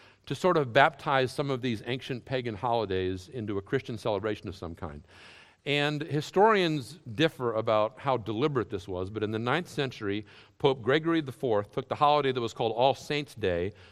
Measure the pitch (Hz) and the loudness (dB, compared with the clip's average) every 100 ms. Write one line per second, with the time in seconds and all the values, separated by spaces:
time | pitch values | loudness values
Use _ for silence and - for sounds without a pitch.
0 | - _ - 143 180 165 131 120 151 156 | -20 _ -10 0 2 2 4 6 6 4
1 | 156 135 127 - 143 131 127 113 120 123 | 0 2 2 0 -2 -2 -2 -4 -4 -6
2 | - 127 - 131 120 104 123 117 101 92 | -6 -8 -4 -4 -4 -4 0 0 0 0
3 | 92 92 - 127 107 98 95 131 - 113 | 0 -4 -8 -8 -6 -6 -2 -4 -4 -6
4 | 120 101 107 107 104 95 85 82 80 73 | -2 -2 -2 -6 -8 -10 -12 -10 -10 -12
5 | - - - - - _ - 143 147 151 | -16 -20 -20 -20 -20 _ -4 0 0 -2
6 | 160 147 - 185 214 208 175 151 113 160 | -4 -4 -2 4 4 6 2 0 -6 -14
7 | - 104 160 - 123 110 117 107 110 - | -8 0 0 0 -2 0 2 2 2 -2
8 | 139 123 104 110 151 135 101 98 - 90 | -2 -2 -2 -2 0 0 -2 -6 -6 -6
9 | 95 110 104 110 120 151 175 - 135 - | -6 -4 -4 -2 0 -2 -2 -4 -6 -4
10 | 104 104 - - - - 143 131 110 156 | -4 -4 -8 -18 -20 0 2 2 2 2
11 | 160 165 135 - 131 104 101 - - 110 | 2 -2 -2 -4 0 0 0 -6 -6 2
12 | 147 147 135 123 117 - 117 113 135 123 | 4 4 2 0 -2 -2 -2 4 4 4
13 | - 147 147 - 101 87 92 - - | -2 -4 -6 -4 -2 0 -2 -8 -20